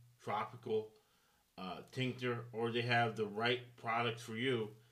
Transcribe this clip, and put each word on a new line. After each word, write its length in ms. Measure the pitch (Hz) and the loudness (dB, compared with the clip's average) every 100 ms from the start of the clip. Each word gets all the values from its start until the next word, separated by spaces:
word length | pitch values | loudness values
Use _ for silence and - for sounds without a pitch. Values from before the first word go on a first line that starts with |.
| - _ | -20 _
tropical, 680 | 113 107 110 123 117 110 107 - _ _ _ _ _ - | -2 -2 -2 -6 0 0 0 -14 _ _ _ _ _ -10
uh, 200 | 92 82 - | -8 -8 -8
tincture, 540 | 131 127 123 123 120 - | -2 -2 0 -2 -2 -4
or 180 | 110 117 | -2 0
they 120 | 120 | 2
have 340 | 120 117 113 104 | 4 4 4 2
the 80 | |
right 360 | 104 101 120 123 - - | -2 2 2 2 -2 -8
products 460 | 117 117 120 113 | 0 2 2 -2
for 140 | - 110 | -6 -2
you, 320 | 131 117 104 - - | 0 2 0 -8 -20